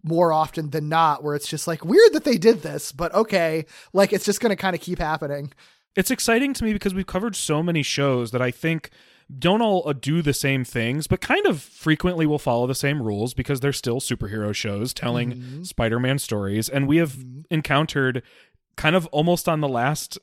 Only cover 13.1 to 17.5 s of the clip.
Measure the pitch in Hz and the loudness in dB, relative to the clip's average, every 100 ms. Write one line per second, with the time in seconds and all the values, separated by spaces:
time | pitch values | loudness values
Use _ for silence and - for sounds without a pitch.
13.1 | 101 120 - 131 135 139 135 123 120 - | -2 -2 -4 -2 -2 0 -2 -2 -2 -2
14.1 | 120 104 107 104 101 107 101 127 - 120 | -4 -4 -4 -2 -2 -4 -4 -4 -4 -2
15.1 | 120 120 123 127 139 180 - 117 117 127 | -2 -2 -6 -12 -12 -10 -2 0 2 0
16.1 | 139 - 107 98 104 110 139 139 160 165 | -2 -2 -4 -2 -2 -2 -2 2 2 2
17.1 | 127 127 131 160 | -4 -16 -18 -4